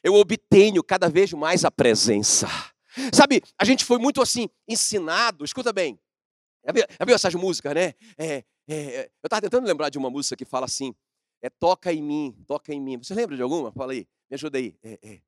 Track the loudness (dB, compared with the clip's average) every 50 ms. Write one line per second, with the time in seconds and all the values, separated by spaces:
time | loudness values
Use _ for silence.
0 | 2 6 6 6 6 6 2 -6 _ _ 8 8 8 8 6 0 0 0 0 2
1 | 2 2 4 4 2 2 0 -4 -2 0 0 2 0 0 _ 2 4 4 4 4
2 | 2 2 2 2 2 2 0 0 0 -2 -8 -10 -10 -14 _ _ _ _ -10 -8
3 | -8 0 4 4 6 6 4 0 _ -4 _ -2 2 2 2 2 2 0 0 0
4 | 0 -2 0 0 -2 0 0 -4 -6 -8 _ _ _ -6 -4 -2 -2 -2 -2 -4
5 | -4 -2 -2 0 0 0 -2 _ -12 -10 -8 -4 -6 -4 -2 -2 -4 -4 -6 _
6 | _ _ _ _ _ _ _ _ _ _ _ _ _ 0 0 0 0 0 -4 -6
7 | 2 2 4 4 4 0 -2 -2 -2 -2 -4 -4 -6 -4 0 0 0 -2 -4 _
8 | _ -20 _ -12 -8 -8 -8 -8 -10 _ _ _ _ -10 -10 -10 -10 -10 -10 -10
9 | -10 -12 _ _ -6 -4 -4 -4 -2 0 -2 0 0 0 -2 0 -2 -4 -4 -4
10 | -6 -4 -6 -6 -6 -8 -8 -10 -12 _ -6 -6 -4 -4 -6 -6 -6 -8 -10 _
11 | _ _ _ _ _ _ _ _ -14 -14 _ _ 0 0 0 _ -2 -6 -4 -4
12 | -4 -6 -4 -6 -6 -8 -12 _ -10 _ -8 -8 _ -10 -10 -10 -8 -10 -10 -10
13 | -10 -8 -6 -6 -6 -6 -4 -6 -4 -2 -2 -4 -6 -8 -10 -10 -10 -8 -8 -10
14 | -10 _ _ _ _ _ -14 -10 -10 -6 -6 -6 -6 -6 -12 _ _ -20 -20 -20
15 | -20 -20 -20 -20 _